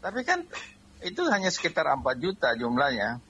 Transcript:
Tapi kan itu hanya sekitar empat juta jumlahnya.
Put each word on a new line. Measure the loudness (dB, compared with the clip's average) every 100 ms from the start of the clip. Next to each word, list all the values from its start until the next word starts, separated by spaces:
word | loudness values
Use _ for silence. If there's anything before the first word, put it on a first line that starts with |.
Tapi | -4 -4 0
kan | -2 -2 -14 -16 -20 -20 -12
itu | -8 -2 2
hanya | 2 2
sekitar | 0 -2 0 2
empat | 2 0 0
juta | -2 0 0 2
jumlahnya. | 0 2 2 2 -2 -4 -10